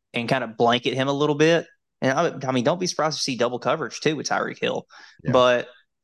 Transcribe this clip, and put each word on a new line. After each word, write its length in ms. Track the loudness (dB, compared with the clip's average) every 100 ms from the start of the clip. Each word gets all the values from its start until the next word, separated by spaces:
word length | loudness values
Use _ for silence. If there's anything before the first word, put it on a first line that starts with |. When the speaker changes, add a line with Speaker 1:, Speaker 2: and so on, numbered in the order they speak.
| _
Speaker 1:
and 140 | -8 -2
kind 160 | -2
of 120 | -2 0
blanket 380 | 2 2 -2
him 140 | -2 -2
a 40 |
little 220 | 0 0
bit. 320 | 2 4 4 0 _ _ _
And 180 | -2 0
I, 300 | 0 -2 -2
I 20 |
mean, 140 | 0
don't 160 | 0 0
be 80 | -4
surprised 300 | -2 -2 -2
to 40 |
see 140 | -6 -2
double 240 | -2 -2
coverage, 400 | -2 -2 -4 -4
too, 160 | -2 -2
with 120 | -2
Tyreek 300 | -4 -4 -4
Hill. 300 | -4 -4 -8 -20 -20 _
Speaker 2:
Yeah. 80 | 0
Speaker 1:
But 380 | 4 4 4 -2 -14 _ _